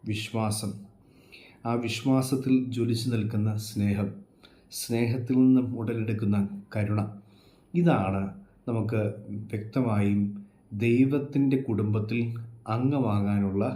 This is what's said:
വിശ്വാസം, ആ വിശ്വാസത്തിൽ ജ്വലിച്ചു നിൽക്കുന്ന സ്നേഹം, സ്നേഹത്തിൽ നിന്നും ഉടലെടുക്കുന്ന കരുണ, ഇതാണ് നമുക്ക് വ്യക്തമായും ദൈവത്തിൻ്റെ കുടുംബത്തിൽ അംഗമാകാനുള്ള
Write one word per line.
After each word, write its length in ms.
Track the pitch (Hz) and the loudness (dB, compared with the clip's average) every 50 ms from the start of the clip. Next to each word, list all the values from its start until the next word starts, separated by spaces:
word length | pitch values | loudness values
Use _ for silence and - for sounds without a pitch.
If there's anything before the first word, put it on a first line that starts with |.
| - | -4
വിശ്വാസം, 640 | 110 104 107 - - - 113 110 107 104 - - - - - - - - - - - - - - - - - - - - - - | -4 -4 -4 -4 -6 -4 -2 -2 -2 -2 -4 -6 -8 -10 -10 -16 -20 -20 -20 -20 -20 -20 -20 -20 -20 -20 -20 -20 -20 -20 -10 -4
ആ 60 | 117 117 | -2 -2
വിശ്വാസത്തിൽ 800 | 120 120 113 110 - - 135 131 131 131 - 139 131 - 131 131 127 127 123 | -2 -2 -4 -6 -2 0 2 2 2 2 0 -2 -2 2 2 2 2 2 0
ജ്വലിച്ചു 380 | 113 117 117 117 113 110 117 131 | -2 -2 0 0 0 0 0 0
നിൽക്കുന്ന 400 | 117 107 101 107 113 107 104 110 107 | 0 0 -2 0 0 0 0 0 0
സ്നേഹം, 520 | 107 - - - 104 101 101 101 101 101 - - - - _ _ _ - - _ - _ _ | -2 -6 -6 -2 0 2 2 2 2 0 -2 -4 -12 -18 _ _ _ -20 -20 _ -20 _ _
സ്നേഹത്തിൽ 640 | - - - - 120 117 120 113 117 131 117 - 131 | -10 -10 -4 -2 0 0 2 0 0 -2 -2 0 4
നിന്നും 320 | 127 131 131 131 127 123 110 117 | 6 6 8 6 6 4 0 -4
ഉടലെടുക്കുന്ന 600 | 113 110 110 117 113 110 110 110 101 113 101 104 101 98 98 - - - - - | -4 -4 -4 -2 -2 -2 -2 -2 0 0 2 2 2 2 0 -4 -10 -14 -6 -4
കരുണ, 240 | 107 101 101 104 107 98 - - - - - - - _ - _ _ _ _ - | -2 0 0 0 -2 -2 -4 -8 -14 -20 -20 -20 -20 _ -20 _ _ _ _ 0
ഇതാണ് 480 | 175 170 170 139 110 95 95 98 98 98 98 - - - - _ _ _ | 4 4 4 4 4 2 0 0 -2 -2 -4 -6 -12 -20 -20 _ _ _
നമുക്ക് 340 | - 117 113 104 107 113 110 107 107 - - - - 104 101 107 - | -4 -2 -2 -2 0 0 0 0 -2 -4 -6 -12 -10 -10 -10 -8 -8
വ്യക്തമായും 720 | - 104 104 110 - 135 123 113 107 101 101 101 101 101 101 101 - - - - _ _ _ _ 104 | -8 -8 -8 -4 -2 0 0 2 2 2 2 2 2 2 0 -2 -4 -8 -14 -18 _ _ _ _ -4
ദൈവത്തിൻ്റെ 840 | 101 117 120 120 123 135 135 143 139 139 - - 139 139 135 135 | -2 2 2 6 6 4 4 4 0 -2 0 0 2 2 4 2
കുടുംബത്തിൽ 640 | - - - 110 98 107 107 107 110 104 - 113 120 117 117 - - - - - - - | 2 0 0 0 0 0 0 0 0 0 -2 -2 -2 -2 -2 -4 -8 -12 -14 -16 -16 -6
അംഗമാകാനുള്ള 960 | 110 110 120 127 135 147 139 120 107 104 101 101 101 101 101 101 98 95 98 107 127 127 | -4 -2 0 0 0 2 2 0 2 2 0 2 2 2 2 0 0 0 0 -2 -2 -4